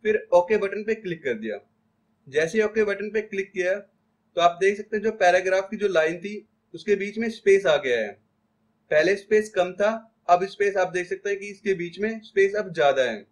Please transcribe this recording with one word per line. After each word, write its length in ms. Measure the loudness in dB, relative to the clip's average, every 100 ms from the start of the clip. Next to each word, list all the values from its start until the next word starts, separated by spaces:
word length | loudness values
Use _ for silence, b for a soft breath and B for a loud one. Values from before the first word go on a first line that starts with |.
फिर 120 | 0 -2 4
okay 220 | 2 4 0
button 240 | -2 -6
पे 100 | -6 -6
click 260 | -6 -6
कर 100 | -6 -6
दिया। 220 | -6 -10 _ _ _ _ _ _ -6
जैसे 320 | -2 0 0
ही 60 |
okay 200 | 0 0
button 260 | -2 -2 -4
पे 100 | -6
click 280 | -6 -8 -8
किया 220 | -4 -2 -2 -6 _ _ _ _ 2
तो 40 |
आप 180 | 2 4
देख 160 | 0 0
सकते 200 | -4 -4
हैं, 60 |
जो 80 | -2
paragraph 540 | 2 4 4 2 -2 -2
की 60 | -2
जो 120 | 0
line 300 | 2 0 -2
थी 160 | -10 -12 -16 _ _
उसके 200 | -14 -2 -2
बीच 220 | -2 -4
में 100 | -6
space 360 | -2 4 4 4
आ 100 | 2
गया 200 | 2 -2
है। 140 | -2 -8 _ _ _ _ _ _ _
पहले 240 | 2 2 0
space 340 | 2 0 0
कम 220 | -2 -2
था, 180 | 0 -2 -2 -10 _ 2
अब 160 | 2 2
space 300 | -2 -2 0
आप 160 | -2
देख 160 | -2 -6
सकते 220 | -8 -6
हैं 80 | -6
कि 100 | -8
इसके 260 | -10 -4
बीच 240 | -4 -4 -6
में 220 | -6 -6
space 320 | -6 0 2
अब 180 | 0 -6
ज्यादा 280 | 2 2 4
है। 240 | 0 -2 -12